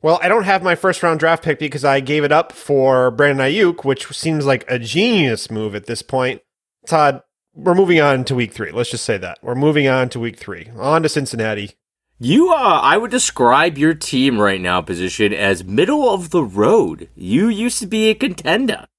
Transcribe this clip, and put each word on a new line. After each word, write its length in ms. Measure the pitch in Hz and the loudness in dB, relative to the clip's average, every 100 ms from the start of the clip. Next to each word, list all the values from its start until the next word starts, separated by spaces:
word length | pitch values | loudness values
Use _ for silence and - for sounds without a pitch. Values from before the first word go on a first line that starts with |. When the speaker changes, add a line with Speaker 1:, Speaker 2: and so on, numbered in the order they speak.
Speaker 1:
Well, 180 | 156 160 | 0 0
I 60 | 180 | 2
don't 160 | 220 | 0
have 180 | 190 190 | 2 0
my 120 | 180 | 0
first 280 | 170 - - | 0 0 0
round 160 | 170 160 | 0 0
draft 240 | 160 165 | 0 0
pick 160 | 165 147 | -2 -4
because 240 | 151 143 | -4 -2
I 180 | 143 139 | 2 2
gave 240 | 135 151 | 0 0
it 80 | 147 | 2
up 200 | 151 165 | 2 0
for 580 | - - 143 131 127 127 | -8 -2 2 4 4 2
Brandon 360 | 113 143 135 135 | 2 2 2 0
Ayuk, 400 | 180 190 170 135 | 2 2 0 -2
which 200 | 135 - | -2 -4
seems 300 | - 160 156 | -8 -4 -2
like 220 | 139 127 - | 0 0 -2
a 100 | 123 | -6
genius 720 | 113 131 226 220 143 110 - | -4 0 2 2 2 -2 -6
move 240 | 110 107 | -6 -6
at 120 | 104 95 | -8 -8
this 160 | 117 | -10
point. 400 | - 131 127 127 _ _ _ _ - | -6 -4 -4 -6 _ _ _ _ -4
Todd, 360 | 156 147 131 _ _ _ - | 2 2 0 _ _ _ -6
we're 160 | 160 | 0
moving 280 | 180 190 170 | 4 4 4
on 200 | 147 131 127 | 2 2 0
to 80 | |
week 180 | 127 113 | -2 -4
three. 180 | - 95 | -6 -8
Let's 200 | 92 120 | -4 -4
just 160 | 113 - | -6 -4
say 100 | 104 | -4
that. 220 | 90 - | -6 -12
We're 140 | - | -8
moving 340 | 123 147 151 139 | -2 2 2 2
on 220 | 131 127 | 2 0
to 100 | 120 | -4
week 160 | 117 - | -10 -10
three. 320 | - 87 95 117 | -14 -14 -16 -8
On 260 | 127 160 | -2 0
to 60 | 156 | 0
Cincinnati. 640 | 151 135 117 110 107 101 _ _ _ _ _ | -2 -4 -4 -4 -4 -8 _ _ _ _ _
Speaker 2:
You, 340 | 120 233 359 | 2 4 4
uh, 280 | 320 247 156 | 4 4 4
I 160 | 135 180 | 4 2
would 120 | 226 | 0
describe 680 | 247 - - 120 131 170 143 | -2 -2 2 4 4 2 2
your 160 | 156 | 0
team 440 | 156 - 135 135 117 | 0 -2 0 2 2
right 220 | 104 95 | 0 0
now 220 | 90 90 | -2 -2
position 500 | 80 87 92 - 104 | -2 -6 -6 0 0
as 320 | 92 101 92 | 0 -2 -2
middle 420 | 92 104 185 302 262 | -2 0 2 2 0
of 160 | 196 170 | 0 -2
the 160 | 175 | -2
road. 640 | 127 95 107 - 110 80 - | -2 0 2 4 2 -4 -16
You 340 | - 90 117 220 | -14 -2 0 2
used 300 | 208 240 - | 0 -4 -4
to 80 | 202 | -4
be 240 | 220 220 | 0 0
a 40 | |
contender. 720 | - 262 180 - 190 262 - - | 0 -2 -4 -2 -2 -2 -4 -10